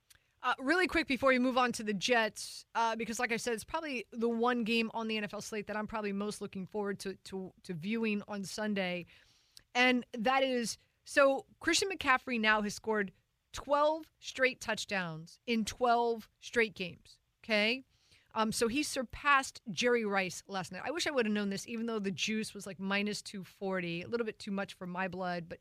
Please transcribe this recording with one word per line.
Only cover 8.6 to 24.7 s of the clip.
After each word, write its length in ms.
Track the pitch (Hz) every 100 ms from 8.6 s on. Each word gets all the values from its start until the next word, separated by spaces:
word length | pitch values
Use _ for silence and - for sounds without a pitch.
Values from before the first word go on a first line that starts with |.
| 214 196 180 180 160 - _ _ _ - _
And 320 | 247 254 247 - 247
that 280 | 220 269
is, 340 | 269 247 226 - _ _
so 400 | - 294 277 269 - -
Christian 300 | - 339 392
McCaffrey 520 | 370 285 262 - 240
now 220 | 214 214
has 100 | 208
scored 380 | - - 214 196 - _ _ _
twelve 520 | - - 285 302 320 311 _
straight 400 | - - 262 -
touchdowns 800 | - 208 - 196 175 160 165 - -
in 160 | 233
twelve 640 | 208 - 247 233 233 226 - _
straight 360 | - 240 226 -
games, 420 | 175 - - - _ _
okay? 400 | - 214 214 262 - _ _ _ _
Um, 200 | 226 226
so 160 | - 226
he 160 | 262
surpassed 760 | 294 277 254 - 294 269 269 - -
Jerry 320 | 160 240 240
Rice 400 | 208 196 185 - -
last 240 | 196 170
night. 120 | 185
I 80 | 226
wish 160 | 330 339
I 20 |
would 160 | 277 214
have 80 |
known 160 | 208 202
this, 160 | 196 -
even 200 | 226 233
though 120 | 226
the 140 | 196
juice 420 | 170 - 220 214
was, 100 | 208
like, 140 | 196 180
minus 440 | 190 202 208 202
two 200 | - 202
forty, 600 | 170 - 196 185 175 170
a 40 | 180
little 180 | 233
bit 140 | 220 -
too 140 | -
much 220 | 196 196